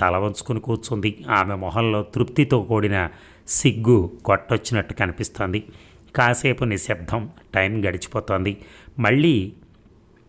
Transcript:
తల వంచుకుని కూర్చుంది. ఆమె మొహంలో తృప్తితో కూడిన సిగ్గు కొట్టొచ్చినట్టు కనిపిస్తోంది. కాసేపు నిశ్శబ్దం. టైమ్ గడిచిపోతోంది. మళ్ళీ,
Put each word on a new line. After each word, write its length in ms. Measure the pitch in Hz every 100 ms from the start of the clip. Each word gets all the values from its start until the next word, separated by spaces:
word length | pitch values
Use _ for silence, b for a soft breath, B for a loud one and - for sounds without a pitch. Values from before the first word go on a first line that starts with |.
తల 160 | 90 90
వంచుకుని 420 | 104 98 - 110
కూర్చుంది. 580 | 120 113 - 107 107 - 131
ఆమె 260 | 104 95
మొహంలో 480 | 95 92 104 113 104
తృప్తితో 580 | 104 135 120 - 135 127
కూడిన 480 | 92 107 104 98 85 B B B B
సిగ్గు 640 | - 131 110 110 113 87 -
కొట్టొచ్చినట్టు 680 | 104 98 - 113 - 113 -
కనిపిస్తోంది. 680 | - 95 85 107 - 95 107 - B B B B
కాసేపు 480 | - 120 123 135 120
నిశ్శబ్దం. 640 | 123 98 - 90 85 113 107 - -
టైమ్ 300 | 98 98 110
గడిచిపోతోంది. 720 | 98 90 - 110 - 95 95 101 B B B -
మళ్ళీ, 540 | 107 135 165 117 - - - _ _ - _ _